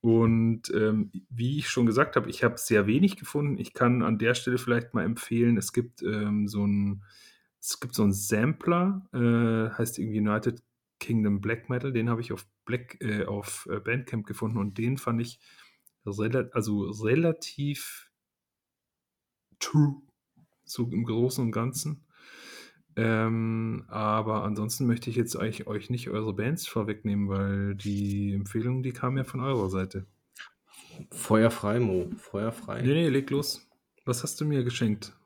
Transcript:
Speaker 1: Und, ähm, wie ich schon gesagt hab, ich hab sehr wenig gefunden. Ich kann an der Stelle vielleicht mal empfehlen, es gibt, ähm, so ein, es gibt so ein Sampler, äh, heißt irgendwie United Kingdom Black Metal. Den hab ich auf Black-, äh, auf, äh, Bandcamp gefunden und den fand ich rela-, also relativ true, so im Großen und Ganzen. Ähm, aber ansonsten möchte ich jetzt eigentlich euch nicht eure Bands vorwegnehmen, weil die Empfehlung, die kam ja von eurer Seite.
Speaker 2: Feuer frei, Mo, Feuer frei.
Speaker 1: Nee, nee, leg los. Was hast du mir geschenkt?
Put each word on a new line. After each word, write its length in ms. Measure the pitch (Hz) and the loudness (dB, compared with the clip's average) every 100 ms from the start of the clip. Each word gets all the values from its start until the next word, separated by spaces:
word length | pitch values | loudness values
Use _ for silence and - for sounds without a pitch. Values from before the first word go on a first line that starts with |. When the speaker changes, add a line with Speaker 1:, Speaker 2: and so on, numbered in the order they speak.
Speaker 1:
Und, 680 | 117 113 113 113 113 113 - | 6 6 6 6 4 0 -2
ähm, 380 | - 107 107 101 95 - | 0 2 2 -2 -6 -12
wie 300 | 120 123 147 | -4 -2 -2
ich 100 | 143 | -2
schon 160 | - 120 | 2 2
gesagt 300 | 110 151 - | 4 2 2
hab, 100 | 98 | -2
ich 180 | - | 0
hab 140 | 120 - | 0 0
sehr 300 | - 107 98 | 2 4 6
wenig 300 | 127 190 190 | 6 4 2
gefunden. 420 | - 147 147 139 | -6 -2 0 -2
Ich 160 | - - | -6 2
kann 260 | 123 123 | 4 4
an 160 | 110 107 | 4 2
der 160 | 113 | 2
Stelle 240 | 123 - 123 | 2 0 -2
vielleicht 380 | 120 117 117 117 | 2 0 0 -2
mal 100 | 87 | 0
empfehlen, 520 | 117 - 117 120 117 | -2 -2 2 4 4
es 160 | - | 2
gibt, 280 | - 120 - | -2 -2 -4
ähm, 460 | - 107 104 104 104 | -4 -2 0 0 0
so 180 | 104 101 | 0 2
ein, 380 | 101 101 98 - - - _ _ _ | 2 0 -2 -10 -20 -20 _ _ _
es 200 | - - | -8 -8
gibt 140 | 123 | -6
so 100 | - | 2
ein 80 | 104 | 2
Sampler, 960 | 98 98 107 131 156 - 175 180 190 - | 2 2 2 2 2 0 2 2 0 -6
äh, 640 | 127 120 117 117 113 110 107 | 0 4 4 4 2 0 -2
heißt 220 | 113 - | -4 -2
irgendwie 180 | 110 107 | -4 0
United 460 | 104 107 123 120 _ _ _ _ | 2 2 0 -4 _ _ _ _
Kingdom 400 | - 117 107 101 | -2 0 2 0
Black 300 | 104 113 - | -2 -6 -4
Metal. 240 | 123 139 | -4 -2
Den 160 | 123 113 | -2 0
hab 100 | 117 | -2
ich 120 | 120 | -2
auf 160 | - - _ - | -8 -10 _ -6
Black-, 320 | 123 120 - | -6 -6 -8
äh, 260 | 110 104 - | -4 -2 -2
auf, 440 | 104 101 - - | -4 -6 -10 -8
äh, 80 | 104 | -6
Bandcamp 460 | - 123 131 117 104 | -2 -4 -2 -6 -6
gefunden 320 | 101 110 110 | -6 -4 -2
und 220 | 101 98 | -4 -2
den 180 | 113 135 | -2 -2
fand 240 | - 117 | -2 -2
ich 180 | 120 - _ - - _ _ _ | -2 -10 _ -20 -20 _ _ _
rela-, 460 | - 98 107 127 - | -10 -4 0 0 -2
also 360 | 120 104 104 98 | -2 0 -2 -2
relativ 1200 | 104 110 135 170 160 - - 143 143 - - - _ _ _ _ _ _ _ _ _ _ _ _ _ _ _ | -4 0 2 2 0 -8 -6 -4 -4 -10 -14 -20 _ _ _ _ _ _ _ _ _ _ _ _ _ _ _
true, 420 | - 151 143 139 - _ _ _ _ _ _ | 0 4 4 2 -14 _ _ _ _ _ _
so 240 | - 120 | -4 -2
im 120 | 101 | 0
Großen 400 | 117 113 123 127 | 0 0 0 0
und 80 | 120 | -2
Ganzen. 560 | 110 120 127 151 151 _ _ - - - - - _ _ - | 0 -2 -4 -6 -8 _ _ -20 -20 -20 -20 -20 _ _ -2
Ähm, 880 | 113 110 113 113 113 113 113 110 - | 2 2 2 0 0 -2 -2 -4 -6
aber 560 | 104 107 110 110 107 | -4 0 0 0 0
ansonsten 420 | 98 107 107 - 127 | 0 -2 -2 0 0
möchte 240 | 117 - | 0 0
ich 60 | 117 | -2
jetzt 220 | 113 - | -2 -2
eigentlich 300 | 110 107 - | -4 -4 -6
euch 220 | 104 - | -8 -4
nicht 200 | 123 123 | -6 -2
eure 240 | 107 110 | -4 -2
Bands 340 | 98 113 170 - | -2 -2 -2 -4
vorwegnehmen, 640 | 120 107 104 107 101 101 | -4 -2 -4 -2 0 0
weil 460 | 98 98 98 101 98 | 0 0 0 -2 -2
die 580 | 101 101 101 101 101 | -2 -2 0 0 0
Empfehlung, 500 | 98 98 113 117 131 | -2 -2 -4 -2 -2
die 80 | 127 | -4
kam 240 | 123 127 135 | -4 -2 -2
ja 60 | |
von 160 | 123 127 | -4 -4
eurer 300 | 131 131 95 | -2 0 0
Seite. 380 | 95 95 95 98 _ _ - - _ _ - - - - | -2 -4 -6 -12 _ _ -20 -20 _ _ -20 -20 -20 -16
Speaker 2:
Feuer 400 | - - 110 113 | -12 2 6 6
frei, 280 | - 104 117 | 4 -2 2
Mo, 300 | 117 92 87 - | 2 2 -2 -8
Feuer 340 | - 101 110 | -8 -6 -4
frei. 300 | 113 - - | -6 -10 -2
Speaker 1:
Nee, 120 | 127 | 2
nee, 140 | 151 165 | 4 4
leg 220 | 135 135 | 2 0
los. 400 | 139 143 - _ _ _ _ | -2 -2 -8 _ _ _ _
Was 200 | - 123 | -4 -4
hast 180 | 156 - | -4 -4
du 40 | 151 | 0
mir 180 | 143 | 0
geschenkt? 520 | 123 120 113 104 - - | 0 0 0 0 -6 -18